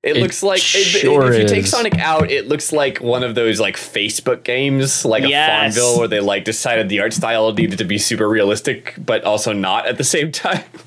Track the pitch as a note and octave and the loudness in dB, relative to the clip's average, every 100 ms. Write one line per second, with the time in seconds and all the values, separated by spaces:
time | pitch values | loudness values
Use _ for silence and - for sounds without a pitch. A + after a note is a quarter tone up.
0 | B2 D3+ F#3 - G3 F#3+ - G3 F#3+ G3+ | 0 0 0 0 0 0 0 0 2 2
1 | - D3 B2+ A#2 G#2+ G2 G2 - A3+ E3 | 4 4 4 4 4 2 0 0 0 0
2 | D#3 D#3 - C3+ G#2+ D3 - D3+ C#3 - | 2 2 2 0 -2 -4 0 0 0 -2
3 | A#2+ B2 B2 A2+ A2+ G#2+ G2+ - - G#2+ | -2 -2 -2 0 0 2 -2 -4 -8 -4
4 | G#2+ - - A#2+ - B2+ C#3 C3+ C3+ - | -4 -2 -2 -2 -2 -2 0 0 0 0
5 | A#2+ A2 C3+ C#3+ D#3 D#3 - G#2+ B2 A#2+ | 0 2 2 2 2 2 0 2 2 2
6 | A2+ G#2 G2+ G2+ G2 A2 C3 A2+ G2 G2+ | 2 0 0 -2 -4 -4 -2 0 0 0
7 | A2 - A2+ A2+ A2 G#2+ - F#2 F2+ G#2 | -2 -2 -2 0 0 0 -2 -2 -4 -2
8 | - A2+ G#2+ A2 G2+ G#2 - A2 - - | -2 0 0 2 2 0 -2 -6 -10 -10
9 | C3 A2 - G#2+ A2+ G#2 F#2+ G#2 - A#2 | -4 -2 0 -2 -2 -2 -2 -2 -2 -2
10 | C3+ E3 D#3 - F#3 F#3 - - | 0 0 -2 -4 -4 -4 -6 -20